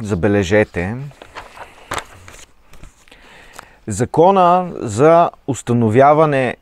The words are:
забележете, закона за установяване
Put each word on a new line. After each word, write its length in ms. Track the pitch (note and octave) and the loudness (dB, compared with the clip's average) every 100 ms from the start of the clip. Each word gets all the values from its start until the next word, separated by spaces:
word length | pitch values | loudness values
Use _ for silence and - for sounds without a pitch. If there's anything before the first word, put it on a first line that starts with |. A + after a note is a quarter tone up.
забележете, 960 | G#2 F#2+ G2+ G2+ F2+ G#2 G#2 F2 F#2 B2 C#3+ - - - - - - - - - - - - - - _ _ - - _ _ - - - - - - _ - | -6 -4 0 0 0 0 0 -4 -8 -8 -14 -18 -20 -20 -20 -20 -20 -20 -14 -14 -14 -20 -20 -20 -20 _ _ -20 -20 _ _ -20 -20 -20 -20 -20 -20 _ -10
закона 840 | G2+ A#2 - F3 G3 F3 F3+ F3+ - | -6 -2 2 2 4 2 2 -2 -8
за 540 | A#2 G#2 D3+ E3 E3+ - - | -8 0 4 4 2 -4 -10
установяване 1120 | B2 - A#2+ A2+ A2+ C#3 D3+ D#3 C3+ B2 - | -8 -2 0 2 4 4 4 2 0 -4 -6